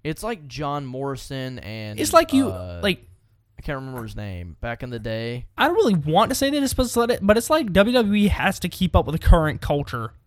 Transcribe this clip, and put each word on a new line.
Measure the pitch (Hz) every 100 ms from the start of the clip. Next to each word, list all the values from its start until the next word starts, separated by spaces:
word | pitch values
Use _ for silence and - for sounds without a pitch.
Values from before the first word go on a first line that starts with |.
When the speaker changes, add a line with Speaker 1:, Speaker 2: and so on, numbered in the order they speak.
Speaker 1:
it's | 143 127
like | 214 220 143
John | 123 147 147 135
Morrison | 131 139 135 - 135 131 127
and, | 98 110 107 107
Speaker 2:
It's | 302
like | 330 330
you, | 269 254
Speaker 1:
uh, | 90 - -
Speaker 2:
like, | 202 - - _ _ _ _ -
Speaker 1:
I |
can't | - 139
remember | 135 127
his | 113 104
name. | 104 90 87 80
Back | 120 117
in | 123
the | 117
day. | 110 113 117 123 - -
Speaker 2:
I | 262
don't | 359
really | 381
want | 180 147 170 220
to | 269
say | 269
that | 294
it's | 269
supposed | - 247 240
to |
let | 233
it, | -
but | 196 214
it's | -
like | 311 233
W | 175 202 247
W | 208 208
E | 202
has | - 165 -
to | 180
keep | - 185 175
up | 165
with |
the | 160 -
current | 175 156 -
culture. | - 147 139 123 110 -